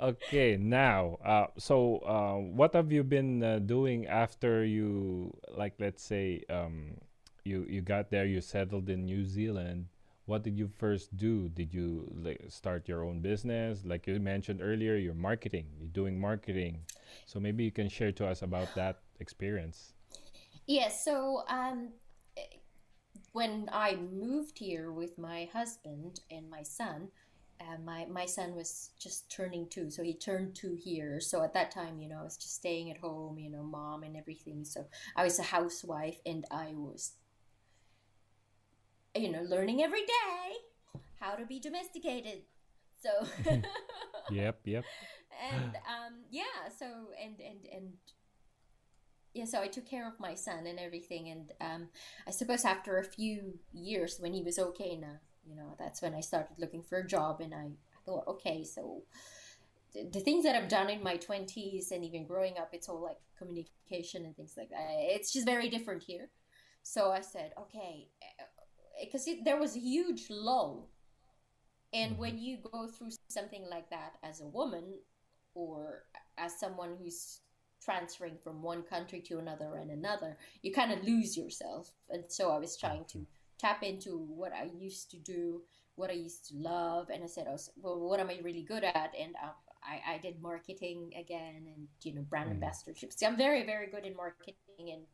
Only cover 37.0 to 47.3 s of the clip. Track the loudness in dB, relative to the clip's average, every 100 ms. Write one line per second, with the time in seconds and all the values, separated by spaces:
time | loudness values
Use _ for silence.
37 | -8 -8 _ _ _ _ _ _ _ _
38 | _ _ _ _ _ _ _ _ _ _
39 | _ -2 0 0 2 4 4 6 4 4
40 | 4 4 4 0 -6 -8 -12 _ _ -16
41 | -14 -8 -4 -4 -4 -6 -6 -6 -6 -6
42 | -4 -4 -4 -10 -14 _ _ _ _ -6
43 | 2 2 2 2 4 4 2 -4 -10 -12
44 | -12 -10 -2 0 2 0 -2 -2 -2 -10
45 | -16 -18 -18 -10 -4 -2 -2 -4 -6 -6
46 | -8 -14 -12 -8 -6 -6 -10 -10 -10 -10
47 | -14 -12 -12